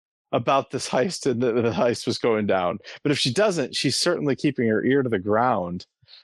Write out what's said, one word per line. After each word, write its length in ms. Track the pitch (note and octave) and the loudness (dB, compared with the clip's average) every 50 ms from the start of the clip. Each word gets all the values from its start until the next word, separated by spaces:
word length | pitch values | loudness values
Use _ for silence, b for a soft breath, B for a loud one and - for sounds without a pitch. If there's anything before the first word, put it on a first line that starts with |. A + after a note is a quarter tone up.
| _ _ _ _ _ - | _ _ _ _ _ -4
about 400 | C#3 C3 A#2+ D#3+ C3+ C#3 - - | -2 -2 2 2 2 2 0 -2
this 180 | - B2+ - - | -6 -6 -4 -2
heist 400 | - C3 B2+ F#3 E3 - - C#3 | 0 0 0 0 -2 -2 -2 -2
and 140 | A#2+ A#2 | 0 0
that 120 | B2+ A#2+ A2 | 0 0 2
the 160 | B2 A2 A#2 | 2 0 0
heist 340 | G#2+ G3+ B2+ A#2+ A#2 - - | 2 2 2 0 0 -2 -2
was 120 | B2+ A2 - | -4 -4 0
going 280 | - A#2+ A2 G#2+ G#2 | 0 0 2 2 2
down. 320 | G2 F#2+ F#2 F2+ F2 E2 - B B B B | 2 2 2 2 0 -2 -4 B B B B
But 80 | B C#3+ | B -2
if 80 | C#3+ - | 0 0
she 140 | - C3 | 0 0
doesn't, 420 | A#2 G3 G#3+ A3 F3 D#3+ B2+ - - | 2 2 2 2 2 -2 -4 -4 -4
she's 220 | - - C3+ - | -2 -2 -2 -2
certainly 400 | - - F3 E3+ - D3+ C#3+ C3+ | 0 0 0 0 0 0 -2 -2
keeping 320 | - - D3 - - A#2+ A2+ | 0 0 -2 0 0 0 2
her 160 | G#2+ G#2 - | 2 2 2
ear 180 | B2 C3+ C#3 | 2 2 2
to 60 | B2+ A#2+ | 0 0
the 100 | A2+ F#2+ | -2 -2
ground 680 | F2+ G2+ G#2 A2 B2 B2+ A#2 G2 F2+ F2 F2 F2+ - _ _ _ B B B B | 0 0 2 2 2 2 2 0 -2 -4 -8 -10 -12 _ _ _ B B B B